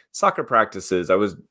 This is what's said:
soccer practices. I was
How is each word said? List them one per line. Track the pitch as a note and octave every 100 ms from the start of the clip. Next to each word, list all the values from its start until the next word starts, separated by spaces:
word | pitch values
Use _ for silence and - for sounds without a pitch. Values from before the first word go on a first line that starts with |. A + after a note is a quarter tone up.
| _
soccer | - G3+ -
practices. | - A#2+ G#2+ G2 - F#2 F2
I | F#2
was | G#2 E2+ -